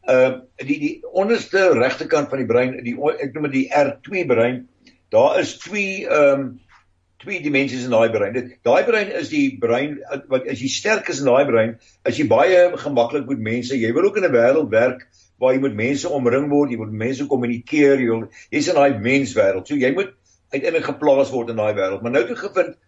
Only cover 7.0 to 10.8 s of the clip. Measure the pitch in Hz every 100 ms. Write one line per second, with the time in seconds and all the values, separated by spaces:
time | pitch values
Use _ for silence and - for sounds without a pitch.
7 | _ _ - 190 147 139 135 127 123 117
8 | 113 110 - 123 - - 120 147 240 220
9 | 202 - 147 147 139 131 117 120 147 143
10 | - 139 - 131 131 131 135 -